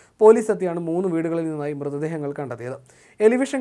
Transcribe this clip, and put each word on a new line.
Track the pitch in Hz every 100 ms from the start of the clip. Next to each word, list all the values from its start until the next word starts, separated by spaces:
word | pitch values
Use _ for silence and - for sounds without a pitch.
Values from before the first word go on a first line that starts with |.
| _ -
പോലീസ് | 214 233 220
എത്തിയാണ് | 185 180 170 165
മൂന്ന് | 170 190
വീടുകളിൽ | 165 165 165 160
നിന്നായി | 151 147 147
മൃതദേഹങ്ങൾ | 143 143 156 160 143 143
കണ്ടെത്തിയത്. | 135 113 123 131 - _ _ - 214
എലിവിഷൻ | 247 269 269